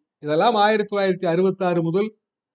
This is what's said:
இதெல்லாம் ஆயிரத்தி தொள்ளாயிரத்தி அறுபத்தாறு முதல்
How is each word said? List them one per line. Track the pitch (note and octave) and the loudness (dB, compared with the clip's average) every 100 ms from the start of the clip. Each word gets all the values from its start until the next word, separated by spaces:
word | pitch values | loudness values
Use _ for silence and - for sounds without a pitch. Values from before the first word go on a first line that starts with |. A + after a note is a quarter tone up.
| _ _ | _ _
இதெல்லாம் | D3+ D#3 A3 G#3+ | -4 0 2 2
ஆயிரத்தி | G#3 A3 G#3 G3+ | 2 2 -2 -2
தொள்ளாயிரத்தி | G3 F#3 F3+ | -2 0 -2
அறுபத்தாறு | E3 F#3+ F#3+ F3+ E3+ | 0 0 0 -2 0
முதல் | E3 F3+ A3 - _ _ _ | 0 -2 -4 -8 _ _ _